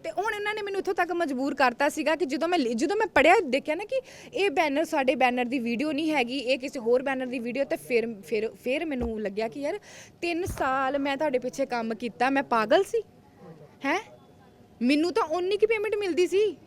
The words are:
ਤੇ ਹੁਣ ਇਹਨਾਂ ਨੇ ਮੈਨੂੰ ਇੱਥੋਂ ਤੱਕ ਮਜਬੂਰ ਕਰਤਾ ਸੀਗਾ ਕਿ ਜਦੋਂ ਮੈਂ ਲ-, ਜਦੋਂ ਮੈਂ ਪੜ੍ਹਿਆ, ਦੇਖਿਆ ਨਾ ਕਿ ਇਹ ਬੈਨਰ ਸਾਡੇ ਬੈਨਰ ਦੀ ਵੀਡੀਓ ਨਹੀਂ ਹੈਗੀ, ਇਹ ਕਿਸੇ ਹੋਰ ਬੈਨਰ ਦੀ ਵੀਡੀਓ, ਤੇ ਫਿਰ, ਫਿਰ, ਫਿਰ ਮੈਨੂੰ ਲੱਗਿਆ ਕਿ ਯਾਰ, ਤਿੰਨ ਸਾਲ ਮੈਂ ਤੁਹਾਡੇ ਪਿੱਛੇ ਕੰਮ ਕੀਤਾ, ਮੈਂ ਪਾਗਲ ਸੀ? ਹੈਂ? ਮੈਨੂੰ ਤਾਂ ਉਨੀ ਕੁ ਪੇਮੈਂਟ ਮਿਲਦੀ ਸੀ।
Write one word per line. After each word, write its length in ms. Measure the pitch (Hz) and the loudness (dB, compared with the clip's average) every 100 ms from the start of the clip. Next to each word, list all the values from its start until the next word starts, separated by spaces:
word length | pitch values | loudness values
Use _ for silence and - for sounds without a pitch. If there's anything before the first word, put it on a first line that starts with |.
ਤੇ 60 | 330 | -4
ਹੁਣ 240 | 330 415 | -2 -2
ਇਹਨਾਂ 200 | 415 415 | -2 -4
ਨੇ 80 | 427 | -4
ਮੈਨੂੰ 180 | 403 392 | -4 -4
ਇੱਥੋਂ 140 | 359 | -2
ਤੱਕ 180 | 370 349 | -2 0
ਮਜਬੂਰ 420 | 349 330 254 269 | 0 -2 -2 -2
ਕਰਤਾ 340 | 285 254 233 285 | 2 2 4 0
ਸੀਗਾ 280 | 302 285 320 | 0 -2 0
ਕਿ 80 | |
ਜਦੋਂ 240 | 311 269 330 | 0 -2 0
ਮੈਂ 100 | 349 | 2
ਲ-, 160 | 233 | 0
ਜਦੋਂ 220 | 226 294 403 | 0 0 0
ਮੈਂ 100 | 440 | 2
ਪੜ੍ਹਿਆ, 280 | - 381 415 | 6 6 6
ਦੇਖਿਆ 300 | 311 269 - | 4 -2 -2
ਨਾ 100 | 320 | -6
ਕਿ 160 | 415 523 - - - | -2 -6 -6 -20 -8
ਇਹ 160 | 269 392 | 0 0
ਬੈਨਰ 340 | 294 311 277 | 2 2 0
ਸਾਡੇ 300 | 320 311 254 | 0 0 0
ਬੈਨਰ 300 | 262 254 247 | 2 2 2
ਦੀ 140 | 247 269 | -2 -2
ਵੀਡੀਓ 340 | 233 233 302 | -2 -2 -2
ਨਹੀਂ 180 | 285 320 | 0 0
ਹੈਗੀ, 280 | 294 240 269 | 0 0 -2
ਇਹ 200 | 233 262 | 0 0
ਕਿਸੇ 200 | 254 277 | -2 -4
ਹੋਰ 240 | 226 247 | 2 2
ਬੈਨਰ 240 | 277 262 254 | 2 -4 -4
ਦੀ 120 | 254 | -4
ਵੀਡੀਓ, 260 | 233 247 | -4 -4
ਤੇ 120 | 277 320 | -2 -4
ਫਿਰ, 380 | - 240 226 208 202 | 0 0 0 -8 -4
ਫਿਰ, 240 | 214 220 - | -2 -2 -6
ਫਿਰ 200 | 247 285 | -2 -2
ਮੈਨੂੰ 380 | 330 262 240 220 | -2 -4 -4 -4
ਲੱਗਿਆ 260 | 208 202 226 | -6 -4 -6
ਕਿ 120 | 285 | -4
ਯਾਰ, 200 | 285 415 - - - - | -6 -6 -10 -20 -20 -6
ਤਿੰਨ 240 | 339 339 | -4 -2
ਸਾਲ 540 | 370 - 294 269 269 285 | -4 -2 0 0 0 0
ਮੈਂ 180 | 277 269 | -2 0
ਤੁਹਾਡੇ 220 | 311 254 | 0 0
ਪਿੱਛੇ 280 | 247 262 262 | -2 -4 -2
ਕੰਮ 280 | 240 226 | -2 -4
ਕੀਤਾ, 360 | 226 240 - 247 | -4 -6 0 2
ਮੈਂ 120 | 269 | 2
ਪਾਗਲ 420 | 269 233 214 320 | 2 0 6 4
ਸੀ? 180 | 392 466 - - - - - - 147 - | 4 -2 -4 -20 -20 -20 -20 -20 -20 -6
ਹੈਂ? 160 | - 349 453 - - - - - - - | -2 -2 -4 -20 -20 -20 -20 -20 -20 -2
ਮੈਨੂੰ 300 | 240 294 339 | 2 4 4
ਤਾਂ 100 | 453 | 0
ਉਨੀ 340 | 330 349 359 403 | 0 0 0 2
ਕੁ 100 | 427 | 2
ਪੇਮੈਂਟ 280 | 440 415 415 | 2 0 -2
ਮਿਲਦੀ 300 | 403 311 359 | 0 2 2
ਸੀ। 300 | 370 415 302 | 4 2 -2